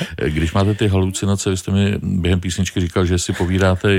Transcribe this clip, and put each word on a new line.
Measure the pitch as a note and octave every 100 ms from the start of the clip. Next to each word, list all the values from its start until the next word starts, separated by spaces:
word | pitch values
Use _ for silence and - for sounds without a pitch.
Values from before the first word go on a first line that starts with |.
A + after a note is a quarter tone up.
| - -
eh, | C#2
když | D2+ D#2+
máte | G2+ G2
ty | G2+ G#2
halucinace, | F#2+ F#2 - G2 G2 G2+
vy | F#2
jste | -
mi | G2 G2+ G2+
během | F#2+ F#2+ F2 F#2
písničky | F2+ F#2 F2+ G2
říkal, | F2 G2 F2+
že | F2+
si | -
povídáte | F#2 F2 F#2 F#2+ F2+ G#2